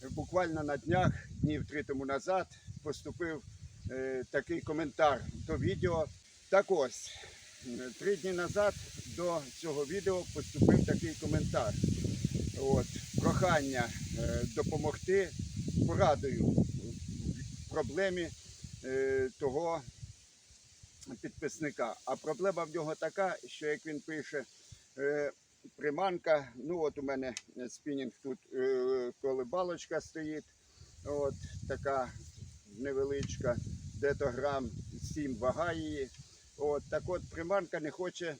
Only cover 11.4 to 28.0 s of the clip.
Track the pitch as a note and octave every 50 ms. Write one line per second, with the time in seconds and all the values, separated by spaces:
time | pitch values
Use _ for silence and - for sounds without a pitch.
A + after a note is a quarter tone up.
11.4 | - F3+ E3+ D3+ A#2+ - - - - - - - - - - - - - - -
12.4 | - - - - G4+ G4+ G4+ - - - - - - - - - - E3 - -
13.4 | F#3 F3+ E3+ D3+ C#3 C#3 C3 B2+ A#2+ A2+ - - - - - A#2 A#2 A#2 A#2+ A#2+
14.4 | A#2+ A#2+ - D3+ D3 - - D3+ D3+ D3+ C#3+ - - - F#3 G3 F#3+ E3 - -
15.4 | - - - - - - - - - - E3+ F3 G3 E3 D3 - - C3+ - -
16.4 | - - - - - - - - - - - - - - - - - - - -
17.4 | - - - - - - - D#3 D3 - C#3 E3+ G3 F#3+ F3+ F3+ E3+ D3+ - -
18.4 | - - - - - - - - - B2+ C3 C3+ C3+ C3+ C3+ C3 C3 C3 - -
19.4 | D3 C3+ B2+ D3 E3+ E3+ E3 D#3 B2 A#2+ - - - - - - - - - -
20.4 | - - - - - - - - - - - - - - C3 - - D3 - -
21.4 | D#3+ C3+ - - D#3+ D3 B2+ - B2 A2+ G2+ - - - C3+ C#3 - D3+ D#3 -
22.4 | F3 G3 F#3 E3 E3+ D#3 D3+ F3 D#3 D#3 D#3 - - D#3+ - - G3 F#3 E3 -
23.4 | - B2+ - - D3+ D3+ D3+ C#3 - D#3+ D3+ C#3+ - - D#3+ D3+ C3+ - D3+ C#3+
24.4 | B2 - - - - - - - - _ _ B2+ C#3 C#3+ D3 D3 D3 C#3 - _
25.4 | _ _ _ _ _ C#3 _ - - D3 C#3+ D#3+ F#3+ G3 F3+ E3+ - E3 D#3 D3
26.4 | C#3 B2 A#2 C3 A#2 D3+ F3+ F3 D#3 D3 - D3 C#3 C3+ C#3 C3 C3 C3 A2+ -
27.4 | - - - - B2 A#2 - - _ D3+ C#3+ C#3